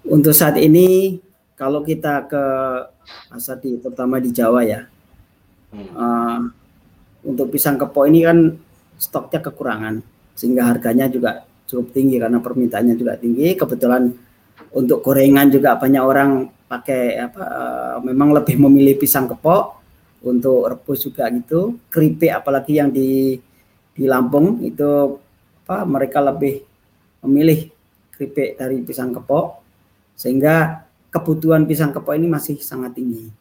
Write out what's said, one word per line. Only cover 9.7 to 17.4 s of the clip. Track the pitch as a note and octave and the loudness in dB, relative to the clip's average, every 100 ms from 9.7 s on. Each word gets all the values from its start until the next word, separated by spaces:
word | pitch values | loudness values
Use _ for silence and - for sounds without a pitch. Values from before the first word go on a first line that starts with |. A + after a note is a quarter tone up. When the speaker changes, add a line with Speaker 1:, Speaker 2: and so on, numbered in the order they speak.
| G#2+ A2 A2 - _ _ | -6 -6 -10 -12 _ _
Speaker 1:
sehingga | - A#2+ B2+ | -8 -2 0
harganya | A#2+ A#2+ A#2+ A#2 C3+ | 0 0 0 0 0
juga | B2+ A#2 - - _ - | -2 -4 -6 -14 _ -12
cukup | B2+ A#2+ | -8 -6
tinggi | C3+ C3+ B2+ | 0 0 0
karena | A2+ A#2+ | 0 -2
permintaannya | A#2+ B2 B2 G#2 A#2+ A#2 | -2 -2 -2 0 0 0
juga | A#2+ | -2
tinggi. | - A#2+ A#2 D#3 | -4 -4 0 0
Kebetulan | F3+ C#3 B2 B2 B2 B2 A#2+ _ _ _ _ - | 0 -4 -2 0 2 0 -2 _ _ _ _ -10
untuk | - B2+ - | -4 0 0
gorengan | - C3+ C#3 C#3 C#3 | 2 4 6 6 6
juga | C3+ C#3 A#2+ | 6 2 2
banyak | C3+ C#3 | 2 2
orang | C3 C3+ C#3 C3+ B2+ _ | 4 2 2 0 -4 _
pakai, | _ B2 B2 C3 B2 A2+ | _ -12 -6 -2 -2 -4
apa, | A#2+ G2 | -8 -10